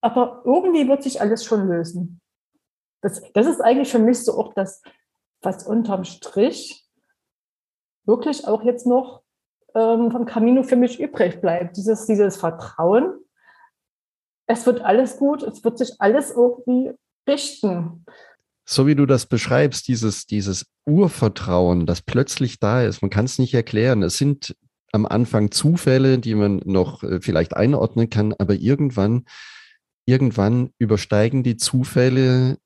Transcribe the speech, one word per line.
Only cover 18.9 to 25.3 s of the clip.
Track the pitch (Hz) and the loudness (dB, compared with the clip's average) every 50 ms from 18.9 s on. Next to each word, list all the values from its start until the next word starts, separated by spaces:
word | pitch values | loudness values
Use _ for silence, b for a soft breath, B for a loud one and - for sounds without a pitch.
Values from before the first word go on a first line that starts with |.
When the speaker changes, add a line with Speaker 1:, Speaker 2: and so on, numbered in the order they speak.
| 151 | 4
Speaker 2:
du | 139 143 | 2 4
das | 135 139 123 - | 4 2 0 2
beschreibst, | _ - 113 - - 135 135 147 143 127 - - - | _ -4 -4 -2 0 2 2 2 2 0 -6 -4 -4
dieses, | 123 113 113 110 101 - - | -4 -2 0 -2 -4 -4 -8
dieses | _ - 104 98 101 95 - - _ _ _ _ | _ -6 -4 -4 -4 -6 -6 -8 _ _ _ _
Urvertrauen, | - 147 175 202 170 - - - 107 - - - - 90 87 90 90 90 87 85 | 0 2 4 4 2 2 0 0 0 0 -2 -6 0 2 2 4 4 4 2 2
das | 80 87 - - | 0 -2 -4 -4
plötzlich | - - 120 135 - - - 135 120 - - | -4 -2 -2 0 0 -2 -4 -4 -4 -4 -2
da | - 101 110 127 123 | 0 0 2 2 0
ist, | 107 98 - | 0 -2 -4
man | - 98 | -6 -2
kann's | 92 104 110 127 - - | 0 0 -2 -2 0 -2
nicht | 131 120 - | -2 0 0
erklären. | 120 110 - - 107 113 127 127 107 95 | -2 -2 0 0 0 2 2 2 2 0
Es | 85 - - | 0 0 0
sind | 139 143 147 139 - - - _ _ _ _ _ _ _ - | 0 0 -2 -2 -6 -16 -16 _ _ _ _ _ _ _ 0
am | 107 107 | 0 0
Anfang | - - 110 120 110 | 2 2 0 0 2